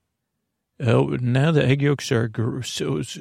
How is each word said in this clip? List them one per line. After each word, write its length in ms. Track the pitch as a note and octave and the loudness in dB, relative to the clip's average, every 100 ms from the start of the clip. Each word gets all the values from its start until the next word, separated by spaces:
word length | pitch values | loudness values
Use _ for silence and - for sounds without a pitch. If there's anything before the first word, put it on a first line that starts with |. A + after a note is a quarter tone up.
| _ _ _ _ _ _ _ - | _ _ _ _ _ _ _ -6
oh, 380 | A#2+ B2 C#3 C#3 | 2 2 2 0
now 300 | B2 B2+ D3+ | 0 2 2
the 140 | D3+ | 2
egg 180 | B2 C#3 | 4 2
yolks 280 | C#3+ C#3 - | 2 0 0
are 180 | A#2+ A2+ | 0 0
gr-, 340 | A2 A2+ - | -2 -4 -4
so, 360 | A#2 - - D3+ | -8 -6 -4 -4
s-, 200 | C3+ - | -6 -10